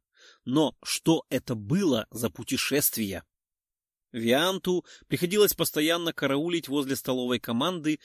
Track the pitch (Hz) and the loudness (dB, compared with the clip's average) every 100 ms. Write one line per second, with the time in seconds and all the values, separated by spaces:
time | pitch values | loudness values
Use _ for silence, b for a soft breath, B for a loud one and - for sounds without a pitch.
0 | _ b b b - 135 143 - - - | _ b b b 0 2 2 0 -6 -2
1 | - 160 - 135 - 117 101 175 196 117 | 2 2 2 -4 -4 -6 0 2 2 2
2 | 107 113 113 - 117 123 - 139 - 120 | -2 -4 -6 -6 -4 -2 0 0 0 -2
3 | 104 87 - _ _ _ _ _ _ _ | -4 -6 -12 _ _ _ _ _ _ _
4 | _ 120 117 131 175 190 - 180 B B | _ -4 0 2 2 -2 -2 -2 B B
5 | B - 175 208 202 - 165 151 156 170 | B -4 0 4 4 4 -2 0 0 0
6 | 165 - 139 139 170 170 131 143 135 135 | -2 -2 0 0 0 -2 -2 -2 -2 -4
7 | - 127 123 120 - 117 156 180 151 151 | -2 -2 0 -2 -2 -2 0 -2 -2 -4